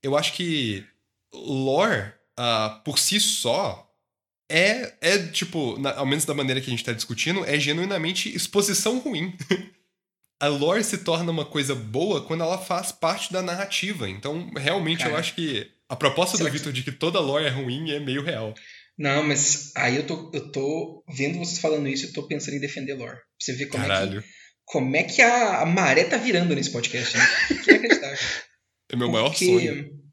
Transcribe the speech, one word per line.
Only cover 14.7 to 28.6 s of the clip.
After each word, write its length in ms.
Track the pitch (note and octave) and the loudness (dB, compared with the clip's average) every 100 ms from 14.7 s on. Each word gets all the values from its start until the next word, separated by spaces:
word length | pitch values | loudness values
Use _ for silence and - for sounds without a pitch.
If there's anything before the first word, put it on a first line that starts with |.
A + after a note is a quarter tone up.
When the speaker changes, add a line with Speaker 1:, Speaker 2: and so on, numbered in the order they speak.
| F#3+ D#3 E3+ | 0 0 0
Speaker 2:
Cara, 100 | D#3+ | 0
Speaker 1:
eu 40 | D3+ | 0
acho 160 | E3 | -2
que 360 | - D#3+ A#2+ - _ _ | -4 -2 -2 -6 _ _
a 80 | |
proposta 380 | B2+ D3 - F3+ | 2 2 4 0
do 60 | - | 2
Speaker 2:
será 120 | D#3+ | 0
que 60 | C#3 | 0
Speaker 1:
Vitor 160 | D3 | -4
de 100 | B2+ | -4
que 80 | B2+ | -6
toda 280 | C3+ D#3+ F#3 | -2 0 2
lore 240 | D3 C#3+ | 2 2
é 60 | D3+ | 0
ruim 400 | C3 C3 C3 D#3+ | -2 -4 -4 -4
é 100 | D3 | -4
meio 220 | C#3+ C3+ | -2 -2
real. 300 | D3 C3+ A2 G#2 - - - - | -2 -4 -6 -10 -18 -20 -20 -6
Speaker 2:
Não, 260 | D3 C#3+ | 0 2
mas 480 | D3+ C3+ - - - - | 2 2 2 0 -2 0
aí 200 | B2+ C3 | 2 2
eu 100 | D3 | -2
tô, 240 | D#3+ - | -6 -6
eu 180 | C#3+ - | -10 -6
tô 540 | C3+ C#3 D#3+ - - - | -4 -2 -2 -6 -12 -14
vendo 300 | C3+ C#3+ F3 | -4 -2 -2
vocês 200 | E3+ - | -4 -2
falando 280 | D#3+ D3+ C#3 | 0 0 0
isso 180 | C3+ - | -4 -6
e 20 | |
eu 40 | |
tô 120 | - C#3+ | -8 -6
pensando 280 | D3+ C#3 C#3+ | -6 -6 -6
em 40 | |
defender 340 | C#3+ D3 C3+ | -6 -6 -8
lore. 220 | C#3 A#2 B2 | -8 -10 -14
Pra 60 | _ _ | _ _
você 140 | - | -6
ver 140 | B2 C#3+ | -4 -4
como 160 | C3 G#2+ | -2 2
Speaker 1:
Caralho. 320 | F#2+ G2 G2 | 2 2 -4
Speaker 2:
é 40 | |
que, 60 | - - - _ | -10 -20 -20 _
como 320 | - D#3 C3 D3 | -4 -2 2 2
é 60 | |
que 180 | - - | 0 6
a, 400 | A#3+ A#3+ A3 F3+ | 6 6 4 2
a 60 | D#3+ | 2
maré 380 | F3 E3 C3+ | 4 6 6
tá 120 | - B3 | 6 2
virando 380 | A#3 F3+ F3 | 2 2 4
nesse 160 | C#3 - | 2 0
podcast, 460 | A#2+ A#2 B2 A#2+ A#2 | -2 -2 -2 -2 4
né? 60 | - - - - | 4 4 0 0
Que 80 | - | 2
inacreditável. 480 | - A#3 - - - | 2 4 0 0 -6
Speaker 1:
<laughs> 320 | - - - _ | -6 -6 -10 _